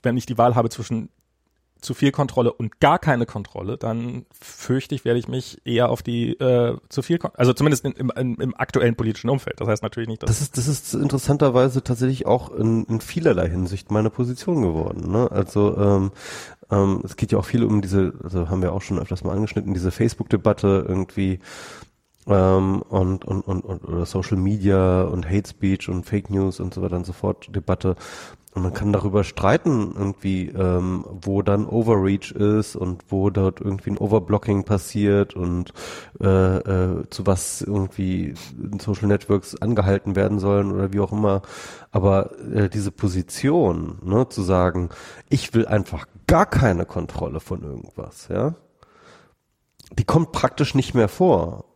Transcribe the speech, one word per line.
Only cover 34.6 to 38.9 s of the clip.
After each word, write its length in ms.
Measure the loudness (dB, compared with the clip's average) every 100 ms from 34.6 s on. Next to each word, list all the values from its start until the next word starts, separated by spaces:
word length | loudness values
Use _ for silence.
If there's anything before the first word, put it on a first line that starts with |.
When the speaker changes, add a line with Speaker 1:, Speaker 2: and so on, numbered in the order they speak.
Speaker 2:
passiert 680 | 2 -2 -2 0 2 4 2
und, 380 | -2 -4 -2 -6 -12 -16 -16 -18 -2
äh, 380 | 2 4 4 2
äh, 500 | 0 0 0 -2 -6
zu 180 | -4 0
was 360 | 0 -2 -8
irgendwie 720 | -4 -2 -2 -2 -2 -2 -4 -8 -16 -12 -8 -6
Social 300 | -4